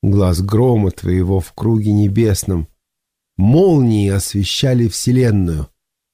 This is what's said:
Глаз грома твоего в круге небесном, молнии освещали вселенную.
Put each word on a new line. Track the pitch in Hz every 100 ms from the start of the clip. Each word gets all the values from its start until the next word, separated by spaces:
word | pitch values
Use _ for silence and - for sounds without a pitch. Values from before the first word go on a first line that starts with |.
Глаз | - 101 92 85
грома | 98 107 127 117 98
твоего | - - 92 90 95
в | -
круге | - 107 113 104
небесном, | 104 104 104 113 98 - 90 78 _ _ _ _ _ _ -
молнии | 98 143 190 156 123 107 101
освещали | 98 - 101 101 - 139 127 117
вселенную. | - - 127 123 104 87 80 73 _ _ _ _